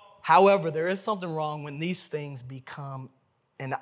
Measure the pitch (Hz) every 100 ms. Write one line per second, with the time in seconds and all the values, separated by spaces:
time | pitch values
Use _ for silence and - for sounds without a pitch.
0 | - _ - 170 196 196 165 156 175 190
1 | 220 208 180 156 151 151 143 143 170 180
2 | - 151 147 135 127 135 - - 139 135
3 | 131 _ _ _ _ - 135 135